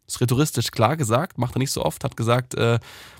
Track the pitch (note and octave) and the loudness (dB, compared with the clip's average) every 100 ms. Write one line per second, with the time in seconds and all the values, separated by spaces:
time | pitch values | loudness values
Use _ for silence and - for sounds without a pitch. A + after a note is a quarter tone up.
0 | - - A#2+ B2 D3+ - A2+ - A2+ D#3+ | -12 -2 0 2 2 0 -4 2 2 2
1 | A#2+ A#2 E3+ - B2 A#2+ C3+ - - - | 0 0 0 -4 -4 -2 -2 -2 -4 -4
2 | C3 - A2+ A#2+ B2 - A#2 A#2 - - | -8 -2 2 2 0 0 2 2 -2 -20
3 | - - | -20 -10